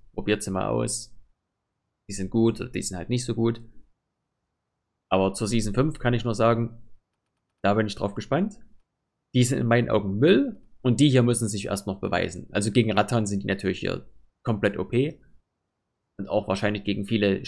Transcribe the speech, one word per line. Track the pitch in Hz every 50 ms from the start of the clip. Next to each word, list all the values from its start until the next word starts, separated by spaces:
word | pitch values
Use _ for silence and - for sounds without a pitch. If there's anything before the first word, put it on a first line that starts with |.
| - - -
probiert | - 101 104 104 101
sie | - 98
mal | 95 92 98 104
aus. | 113 117 117 113 - - - - - - - _ _ _ _ _ _ _ _ _ _ _ _ _ _ _ _ -
Die | 101
sind | 101 95 95
gut | - 113 113 113 113 -
oder | - -
die | - -
sind | - - 92
halt | 90 85 -
nicht | 123 123 123
so | - -
gut. | 117 113 117 113 - - - - - - _ _ _ _ _ _ _ _ _ _ _ _ _ _ _ _ _ _ _ _ _ _ _ _ -
Aber | 95 95 95 98 98
zur | - 113 101
Season | 117 117 110 107 101
fünf | 117 135 160 147 -
kann | - 123 123
ich | 117 110
nur | 120 110
sagen, | 107 113 117 117 113 117 113 - - - - - - _ _ _ _ _ _ _ _ _ _ _ _ -
da | 98 104
bin | 110 110
ich | 107 -
drauf | - - 101 -
gespannt. | - 104 - 131 156 196 226 - - - - - - _ _ _ _ _ _ _ _ _ _ -
Die | 127 123
sind | 123 143 131
in | 123
meinen | 117 117 120 120 -
Augen | 110 107 101 98 95 104
Müll | 131 165 202 254 285 262 202 - - - - -
und | - 127 120 110
die | 143 147
hier | 127 127 117
müssen | 117 120 - 120 104
sich | 104 101 101
erst | - 101 98 -
noch | 101 95 -
beweisen. | - 98 87 87 90 90 90 90 - - -
Also | 104 101 110
gegen | 101 123 110 110 104
Rattan | 104 101 - 123 117 107
sind | 98 101 98 101
die |
natürlich | 98 98 98 - 95 85 -
hier | - 92 87 - - - - - - _ _ _ -
komplett | - 113 101 104 101 98
O | - 98
P. | - - 120 135 151 156 - _ _ - - _ _ _ _ _ _ _ _ _ _ _ _ _ _ _
Und | - 101 -
auch | 82 107 104
wahrscheinlich | - 95 98 - 104 107 104 -
gegen | 104 98 101 101
viele | - 113 107 101 101 98 - -